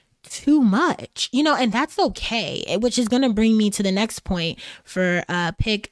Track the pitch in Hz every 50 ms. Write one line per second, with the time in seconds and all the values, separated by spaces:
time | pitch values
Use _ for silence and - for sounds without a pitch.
0 | _ _ _ _ _ - - - - 285 302 302 247 202 185 254 349 320 - -
1 | - - - - - - - 269 302 311 285 - 262 220 190 240 302 - - 415
2 | 359 240 - - - - 233 226 175 - 127 - - - 165 208 233 240 - 254
3 | 240 202 247 269 269 247 202 214 220 226 220 214 214 208 - - 196 190 185 202
4 | 226 220 - - - - 190 175 165 165 - - - - - - _ - - 185
5 | 185 180 175 175 - - 175 175 175 165 - - - 226 214 208 - -